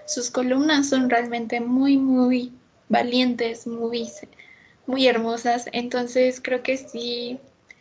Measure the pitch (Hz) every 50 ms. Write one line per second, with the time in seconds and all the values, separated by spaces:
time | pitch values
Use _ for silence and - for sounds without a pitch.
0 | - - - 254 240 - - 254 254 254 254 269 294 311 311 277 285 - 269 262
1 | 254 247 240 233 240 240 233 233 233 226 247 240 233 240 247 262 269 277 277 269
2 | 269 262 254 254 247 247 254 247 247 247 - - _ _ _ _ _ - 214 233
3 | 233 247 240 254 254 247 240 226 240 226 226 226 - 240 233 233 233 233 240 240
4 | 226 226 - - - - _ - - - - - _ _ _ _ _ - 254 269
5 | 262 254 240 226 226 226 233 233 - 240 240 247 240 - - 240 240 247 240 247
6 | 247 240 - 254 254 254 254 - - - 254 247 - - 262 269 - - - 233
7 | 233 240 240 240 240 240 254 262 - - _ _ _ - - _